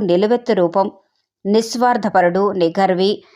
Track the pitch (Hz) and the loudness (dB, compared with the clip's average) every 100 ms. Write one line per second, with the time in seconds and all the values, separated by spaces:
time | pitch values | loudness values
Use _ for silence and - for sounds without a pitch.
0 | 202 175 208 240 240 202 175 196 196 - | 2 0 2 -2 0 0 0 0 -4 -6
1 | _ _ _ _ 196 214 226 240 247 240 | _ _ _ _ 0 0 0 -2 0 0
2 | 202 185 175 175 202 190 165 165 190 180 | 0 2 2 0 -2 0 -2 0 0 0
3 | 190 208 - | 0 -2 -10